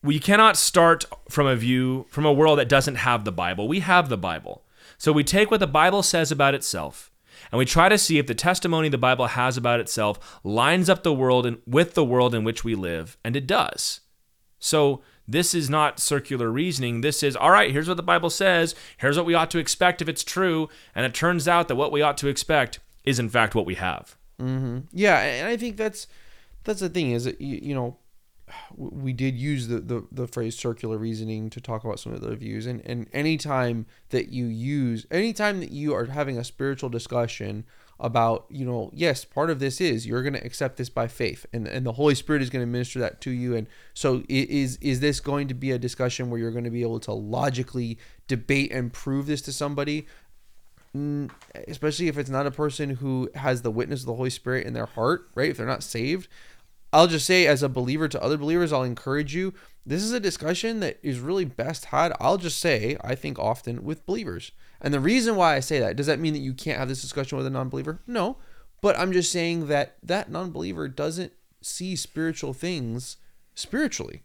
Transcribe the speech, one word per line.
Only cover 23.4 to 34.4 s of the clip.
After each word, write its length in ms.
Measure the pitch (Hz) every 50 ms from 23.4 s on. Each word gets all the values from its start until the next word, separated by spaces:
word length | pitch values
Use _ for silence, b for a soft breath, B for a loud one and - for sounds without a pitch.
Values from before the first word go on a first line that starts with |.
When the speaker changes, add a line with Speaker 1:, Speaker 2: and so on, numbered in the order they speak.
| 113 101 -
Speaker 1:
what 100 | 110 95
we 100 | 85 92
have. 420 | - 95 92 76 - - - - _ - - - -
Speaker 2:
Mm-hmm. 380 | 127 127 131 131 131 123 117 127 - -
Yeah, 280 | - 175 202 208 175 135
and 280 | 104 147 127 123 156
I 80 | 208 240
think 220 | 220 233 240 208
that's, 300 | 208 214 214 214 - - b b b b b b b b b b b -
that's 140 | - 214 196
the 80 | 190 175
thing 220 | 160 180 160 131
is 120 | 120 117 120
that, 140 | 127 - -
you, 180 | - 139 131 90
you 140 | - 147 143
know, 220 | 135 123 120 127 _ _ - _ - _ _ _ - - B B B B B
w-, 200 | B - 143 - -
we 200 | 139 135 131 127
did 220 | 117 131 135 131
use 320 | 117 127 147 147 135 120
the, 120 | 113 120 113
the, 280 | - 107 123 117 - -
the 160 | - 131 123
phrase 300 | 113 - 123 117 113 113
circular 400 | - - 120 117 - - 110 110
reasoning 520 | 107 110 113 113 110 110 110 110 107 110 110
to 100 | - 120
talk 220 | - - 113 110 110
about 160 | 110 101 -
some 140 | - 113 113
of 80 | -
the 140 | 107 113 113
views. 300 | 110 110 110 107 107 110
And, 160 | 123 123 113 -
and 220 | - 120 120 113 - -
anytime 720 | 139 147 156 160 147 - 151 139 131 123 120 120 113 110 b b b b -
that 200 | - 127 - -
you 160 | - 127